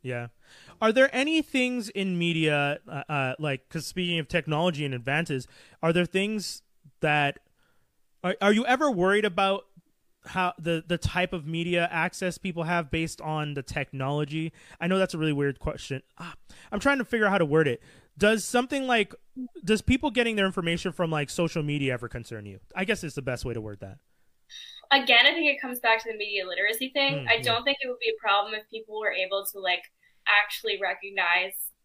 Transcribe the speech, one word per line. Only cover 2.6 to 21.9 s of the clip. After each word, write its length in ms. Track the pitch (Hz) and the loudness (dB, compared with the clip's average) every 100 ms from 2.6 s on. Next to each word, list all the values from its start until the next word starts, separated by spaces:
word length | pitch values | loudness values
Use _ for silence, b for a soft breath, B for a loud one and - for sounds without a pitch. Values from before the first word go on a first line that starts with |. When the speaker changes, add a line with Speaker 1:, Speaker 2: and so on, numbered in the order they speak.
| 143 147 - | 0 -2 -8
Speaker 1:
uh, 160 | 147 - | -12 -4
uh, 260 | 147 131 127 | -2 -2 -2
like, 280 | 151 135 _ | -4 -4 _
'cause 180 | 160 - | -10 -6
speaking 320 | - 175 170 | -4 -2 -2
of 80 | 147 | 0
technology 580 | 175 156 151 180 147 147 | -2 0 2 2 0 -4
and 80 | |
advances, 540 | 127 117 147 165 135 - b b b | -4 -2 -2 0 -4 -6 b b b
are 100 | 160 | 2
there 140 | 170 175 | 2 2
things 560 | 190 208 214 - - _ _ 143 _ | 0 0 -4 -6 -12 _ _ -20 _
that, 400 | 156 147 143 - _ _ _ _ _ _ _ _ | 2 4 2 -2 _ _ _ _ _ _ _ _
are, 120 | 180 196 | -4 2
are 140 | 202 | 4
you 140 | 214 240 | 4 4
ever 240 | 254 302 | 4 4
worried 340 | 196 185 202 208 | 4 4 4 2
about 400 | 175 196 196 - - _ _ _ _ - | 2 2 0 -4 -20 _ _ _ _ -6
how 260 | 185 180 - | -2 -2 -2
the, 240 | 165 165 165 | -2 -2 -2
the 140 | 175 | -2
type 340 | - 180 180 | 0 0 -2
of 140 | 180 147 | -2 -4
media 420 | 165 170 175 170 | -4 0 0 0
access 460 | 170 175 - 185 - | 0 -2 -2 -4 -4
people 260 | 190 170 | -6 -4
have 280 | 160 175 151 | 0 0 0
based 280 | 165 160 - | -2 -4 -6
on 360 | 156 156 151 143 | -4 -4 -4 -6
the 80 | |
technology? 920 | - 156 135 135 135 147 147 160 160 B B B | -6 -6 -6 -4 -2 -2 -2 -4 -6 B B B
I 60 | 175 | 0
know 140 | 190 | 2
that's 160 | 185 165 | 0 0
a 20 | |
really 160 | 156 | 0
weird 260 | 143 143 131 | 2 0 -2
question. 440 | - - - 131 _ - | -8 -8 -8 -10 _ -16
Ah, 160 | 170 - - B B | -16 -16 -20 B B
I'm 80 | 208 | 0
trying 200 | 277 277 | 2 2
to 60 | 233 | 0
figure 200 | 233 208 | 2 4
out 60 | |
how 80 | 196 | 4
to 60 | 156 | 4
word 220 | 156 147 | 4 2
it. 140 | 117 b b b - | 0 b b b 2
Does 300 | 208 220 - | 4 4 2
something 400 | 240 254 277 262 | 0 0 -2 2
like, 300 | 233 202 - - 262 254 349 196 | 2 0 -6 -18 -14 -12 -8 0
does 160 | 220 | 0
people 300 | - 254 302 | 4 2 2
getting 240 | 220 233 214 | 0 0 2
their 100 | 196 | 0
information 460 | 185 170 170 190 | 0 -2 -2 -4
from, 180 | 160 165 | -2 0
like, 220 | 156 143 | 0 -2
social 320 | - 165 170 | -2 -2 0
media 300 | 147 147 135 | -2 0 0